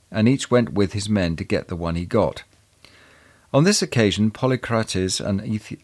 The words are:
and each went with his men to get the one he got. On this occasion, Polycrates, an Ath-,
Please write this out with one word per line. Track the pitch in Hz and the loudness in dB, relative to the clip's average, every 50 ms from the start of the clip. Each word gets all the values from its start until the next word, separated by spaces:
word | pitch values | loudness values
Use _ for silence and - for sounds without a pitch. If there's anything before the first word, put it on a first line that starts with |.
| _ _ | _ _
and | 92 110 110 | -2 2 2
each | 120 139 135 - - | 2 2 2 0 2
went | 123 123 117 - 73 | 2 2 2 2 0
with | 98 101 90 | 0 0 0
his | - 101 98 | 0 -6 -2
men | 107 107 101 90 85 82 | 0 0 0 0 0 -2
to | 78 92 | -4 -4
get | - 101 - - - | -4 -4 -4 -4 -6
the | 92 | -8
one | 82 85 85 85 | -6 -4 -4 -4
he | 85 87 | -4 -4
got. | 90 - 110 87 64 - - - _ _ _ _ _ _ _ - - - - - _ _ _ _ _ _ _ _ _ - | 0 2 2 2 2 -2 -6 -16 _ _ _ _ _ _ _ -20 -20 -20 -20 -20 _ _ _ _ _ _ _ _ _ 2
On | 139 160 | 4 4
this | 196 208 - | 4 4 2
occasion, | 190 156 - 120 110 101 92 104 107 110 | -2 0 2 2 4 4 4 2 0 0
Polycrates, | - - 131 127 131 123 - - 117 113 110 - - 92 92 92 - - - | 0 0 0 0 0 -2 -2 -2 -2 -2 -2 -2 -2 -2 -2 -2 -2 -4 -2
an | - 98 98 | -2 -2 -2
Ath-, | 107 123 107 104 - - 127 - | -2 -4 -6 -6 -6 -10 -14 -12